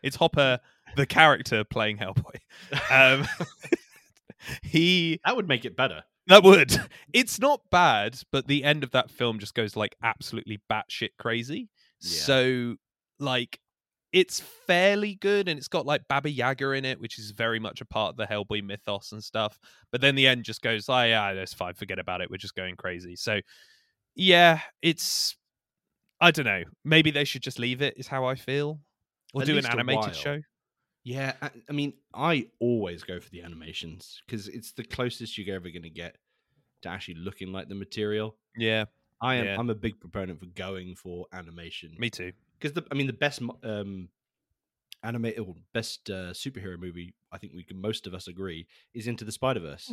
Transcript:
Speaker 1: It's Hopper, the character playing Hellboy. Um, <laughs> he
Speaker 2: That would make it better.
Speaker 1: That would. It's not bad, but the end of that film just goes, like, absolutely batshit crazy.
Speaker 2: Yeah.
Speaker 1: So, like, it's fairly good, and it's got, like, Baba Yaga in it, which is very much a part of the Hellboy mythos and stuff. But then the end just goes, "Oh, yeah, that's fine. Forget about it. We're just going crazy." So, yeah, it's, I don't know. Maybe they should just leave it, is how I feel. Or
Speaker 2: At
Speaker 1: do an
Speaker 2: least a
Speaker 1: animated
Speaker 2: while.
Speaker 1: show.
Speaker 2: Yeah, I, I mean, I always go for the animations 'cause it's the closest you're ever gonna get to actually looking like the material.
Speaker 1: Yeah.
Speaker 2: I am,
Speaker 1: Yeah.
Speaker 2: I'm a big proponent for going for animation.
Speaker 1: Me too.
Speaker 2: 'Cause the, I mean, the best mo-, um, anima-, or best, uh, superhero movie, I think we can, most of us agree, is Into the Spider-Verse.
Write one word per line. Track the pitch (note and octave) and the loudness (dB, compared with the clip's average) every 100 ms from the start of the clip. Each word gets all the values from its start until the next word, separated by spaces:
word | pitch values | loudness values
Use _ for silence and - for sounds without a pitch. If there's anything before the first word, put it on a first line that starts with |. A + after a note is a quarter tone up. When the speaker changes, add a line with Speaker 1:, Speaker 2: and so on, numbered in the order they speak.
Speaker 1:
It's | C3+ - | -6 0
Hopper, | E3 D3 C3+ B2 _ _ - C3+ | 2 4 2 2 _ _ -6 -2
the | C3+ | 2
character | - D#3 C3+ - A2 | 8 8 6 2 -2
playing | G#2 A2+ G#2+ G#2+ | -2 -2 -2 -2
Hellboy. | F#2+ F#2+ - - _ - - C3+ - | -4 -4 -6 -8 _ -20 -8 -6 4
Um, | C3 C3 C3+ E3 - | 8 8 6 0 -6
<laughs> | E3+ - - - - - _ _ - - - - | -8 -12 -4 -4 -4 -20 _ _ -20 -18 -14 -12
he | - D#3 E3+ F#3 E3 D#3 | -2 2 4 4 2 -2
Speaker 2:
That | F#3 B3+ | -2 -2
would | F3+ | 0
make | B2 | -2
it | B2+ - | -2 -2
better. | B2+ D#2 - _ - | -2 -2 -16 _ 10
Speaker 1:
That | G3+ | 12
would. | F#3+ F#3+ C#3 - - - - | 12 12 8 2 -2 -12 -2
It's | A#3+ C4 - | 0 0 2
not | C#4 C#4+ _ | 0 0 _
bad, | F3+ E3 A2 G#2 C3 - | 4 6 4 0 -4 -6
but | C3+ C3 | -4 0
the | D3 | 2
end | C#3+ D3+ | 2 0
of | C3+ | 0
that | B2+ - | 0 0
film | - A#2+ A2 | -2 -2 -2
just | G#2 | -4
goes, | - G#2+ | -4 -2
like, | G#2+ G#2 - | -2 -4 -2
absolutely | A#2 - - A2+ A2 G#2 - | -4 -4 -8 -10 -10 -8 -4
batshit | G#2+ - - A2+ - | -4 -4 -8 -8 -6
crazy. | A#2+ A#2 A#2+ F#3 A3+ _ _ _ | -4 -4 -4 -10 -12 _ _ _
Speaker 2:
Yeah. | F2 - | -8 -4
Speaker 1:
So, | - C3 B2+ B2 A#2+ - _ _ _ - | 2 4 4 0 -2 -8 _ _ _ -8
like, | C#3+ B2+ B2 - _ _ _ _ _ | -4 -4 -4 -12 _ _ _ _ _
it's | F#3 - - | 2 2 -2
fairly | - - - F3 F#3+ G3+ G#3 G3 | -10 -6 0 4 4 4 -2 -2
good, | G3 G3+ F3+ | 0 2 0
and | D3 | -4
it's | - | -4
got, | E3+ C#3 | -4 -2
like, | D3 - | -2 0
Baba | C#3 D3 | -2 -2
Yaga | C3 B2 C3+ C#3 | -2 -2 -2 -2
in | C3+ | -2
it, | C3 - | -4 -6
which | A2+ - | -10 -12
is | G#2+ | -12
very | G#2 A#2 A2+ | -4 -2 -2
much | A2 - | -6 -10
a | |
part | - A2 G2 | -6 -4 -2
of | - | -4
the | G#2 | -4
Hellboy | G#2 G2+ G#2+ | -4 -4 -6
mythos | G2 G2+ - G2+ - | -6 -10 -6 -8 -8
and | G#2+ | -14
stuff. | - A2 G#2+ - - - _ | -6 -4 -4 -6 -20 -20 _
But | B2 | 2
then | C#3 | 4
the | C3+ C3 | 6 6
end | B2 | 4
just | A2+ A2 | -2 -6
goes, | - A2 A#2 | -2 -2 0
"Oh, | B2+ | 2
yeah, | A#2 A2+ G2+ | 4 2 0
that's | F#2+ F#2 | -4 -8
fine. | - F2+ | -8 -8
Forget | F2+ G2+ F#2 | -8 -8 -8
about | F2+ F2+ | -6 -6
it. | F2+ | -8
We're | F#2 | -10
just | F#2+ | -12
going | - F#2 F2+ | -10 -10 -8
crazy." | F#2 F2+ F2+ F2 | -10 -10 -12 -8
So, | - G#2 - - _ _ _ _ _ | -4 -4 -6 -16 _ _ _ _ _
yeah, | - F#3 F3 E3+ D#3+ - _ | 0 6 8 8 6 -2 _
it's, | E3 D#3 - - - - _ _ _ _ _ _ _ - | 0 0 -2 -2 -4 -6 _ _ _ _ _ _ _ 2
I | F3 | 4
don't | D#3+ B2 | 4 0
know. | F#2+ E2 - | -2 -4 -8
Maybe | D3 D#3+ D#3 | 4 4 4
they | C#3+ | 2
should | C#3+ C3 | -2 -4
just | C3+ A#2+ | -8 -4
leave | A#2+ B2+ | -2 0
it, | C#3+ - | -2 -4
is | C3 | -6
how | C3+ B2+ | -4 -2
I | C3 | -4
feel. | - C#3 D3 D3+ - _ _ _ _ | -4 -4 -4 -6 -16 _ _ _ _
Or | C#3 | -4
Speaker 2:
At | C#3 | 0
Speaker 1:
do | |
an | D3 | 2
Speaker 2:
least | B2 | 2
a | |
Speaker 1:
animated | A#2+ B2 C3 | -2 0 0
Speaker 2:
while. | G#2 | -2
Speaker 1:
show. | E2+ C#3+ D3 - _ _ _ _ _ | -6 -6 -8 -10 _ _ _ _ _
Speaker 2:
Yeah, | A#2+ C3 C3+ - | -12 -8 -8 -8
I, | D3+ A#2 - | -10 -12 -10
I | |
mean, | D3 C#3+ - _ | -6 -6 -8 _
I | - D#3+ D3+ - - | -4 0 0 -2 -4
always | A#2+ A#2 F#2+ F2 | 0 0 -2 -8
go | - F2+ | -12 -14
for | - | -14
the | F2 | -18
animations | E2+ D#2+ E2 D#2+ E2 E2+ - - - | -16 -16 -14 -12 -12 -16 -20 -20 -12
'cause | A2+ G#2 | -12 -10
it's | A#2 - | -16 -14
the | - | -14
closest | A2+ - B2 - A2+ - | -10 -6 -4 -6 -12 -10
you're | G2 F#2+ | -8 -10
ever | F2 | -10
gonna | E2+ E2 | -16 -16
get | E2 E2+ - _ _ _ _ _ _ | -14 -14 -16 _ _ _ _ _ _
to | F2+ | -10
actually | F#2 - | -10 -10
looking | E2 F#2 - F#2 | -12 -12 -12 -12
like | F#2+ - | -10 -10
the | |
material. | G2 G2 A2 G#2 G#2+ A2 - _ | -12 -10 -6 -4 -2 -6 -10 _
Speaker 1:
Yeah. | A#2 A2 A2 G#2 _ _ - | -4 0 0 -2 _ _ -6
Speaker 2:
I | B2 B2 | -2 -2
am, | G2 | -2
Speaker 1:
Yeah. | G2 | -4
Speaker 2:
I'm | A#2+ | -4
a | |
big | G2+ A2+ - | -4 -6 -8
proponent | E2+ G2+ F#2 D#2+ | -12 -10 -10 -12
for | F2+ | -16
going | F2 F#2 F#2+ F2+ F#2 | -12 -10 -10 -12 -16
for | F#2 F2 F2+ | -14 -14 -14
animation. | F#2 E2 E2+ E2+ - E2 D#2+ | -16 -16 -18 -16 -16 -16 -8
Speaker 1:
Me | A#2+ | -8
too. | - F2+ - _ - | -8 -14 -16 _ -10
Speaker 2:
'Cause | D3+ | -8
the, | D3+ - | -8 -6
I | |
mean, | C#3 C#3 | -4 -4
the | |
best | - C#3+ - | -2 -4 -4
mo-, | A#2+ - | -10 -10
um, | A#2+ G#2 G2+ F#2+ F2+ _ _ _ _ _ _ _ _ - | -8 -8 -8 -12 -14 _ _ _ _ _ _ _ _ -14
anima-, | A2 A#2 A#2 A2+ | -10 -6 -6 -6
or | F#2+ E2+ _ | -10 -14 _
best, | A2+ A2 - - | -8 -6 -10 -10
uh, | F#2+ F2+ | -10 -10
superhero | F2+ C3+ C3 G2 F2 | -12 -12 -10 -12 -12
movie, | F2+ E2+ F2 - _ | -12 -12 -16 -18 _
I | E2+ | -20
think | G#2 | -18
we | F2 | -18
can, | F2 F#2+ | -18 -8
most | G#2 G#2+ F#2 | -6 -6 -8
of | |
us | F2+ F#2 | -14 -14
agree, | F2+ F#2+ E2 E2 _ _ | -12 -10 -12 -16 _ _
is | A#2+ A2+ | -12 -8
Into | A2+ | -8
the | G#2+ | -10
Spider-Verse. | - C3 A#2 D#2 C#2+ - | -4 -2 -2 -6 -14 -12